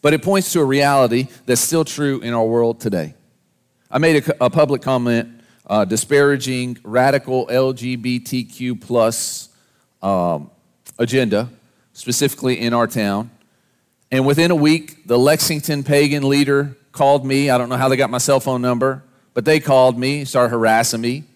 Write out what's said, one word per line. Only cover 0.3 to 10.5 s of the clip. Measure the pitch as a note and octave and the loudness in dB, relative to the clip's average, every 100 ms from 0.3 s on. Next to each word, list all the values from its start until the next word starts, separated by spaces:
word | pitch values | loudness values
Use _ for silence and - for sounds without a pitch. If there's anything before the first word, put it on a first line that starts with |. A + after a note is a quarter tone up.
| G3 F3+ | 0 0
to | E3+ | 0
a | C#3 | 2
reality | C3+ C#3 C#3 B2 A#2+ C3+ - - | 2 4 4 4 2 -2 -10 -2
that's | B2 | -2
still | - D#3+ D#3 | 0 -2 -2
true | - C#3+ C3+ | -4 -4 -4
in | A#2 | -4
our | A#2 A2+ | -2 0
world | A#2 A#2 A#2 | 2 0 -2
today. | A2 F#2 D2+ - _ _ _ _ _ _ _ | -4 -4 -6 -12 _ _ _ _ _ _ _
I | C3 | 0
made | E3 D3+ D3 | 2 2 0
a, | - - | -2 0
a | |
public | D#3 D3 C3+ | 2 0 0
comment, | C3+ B2+ A#2+ A#2 A#2 - _ _ - | -2 -2 0 -2 -4 -16 _ _ -2
uh, | G#2+ F#2+ | -2 0
disparaging | A2 - C#3+ C#3+ C#3 B2 B2+ B2 A#2+ | -2 0 2 4 0 -4 -6 -6 -10
radical | G#2 A#2+ C3+ C#3 B2+ B2+ A2 | -4 0 2 0 -2 -4 0
L | B2 C3 | 0 0
G | B2+ B2 B2 | -4 -6 -6
B | B2 B2 | -4 -6
T | B2 B2+ | -4 -8
Q | A2 - B2+ A2+ | -8 -10 -8 -8
plus, | - A#2 A2+ A#2 - - - _ _ _ _ _ | -2 2 2 0 -8 -10 -16 _ _ _ _ _
um, | G2 F#2+ F2 D#2 D2 | -2 0 0 -2 -8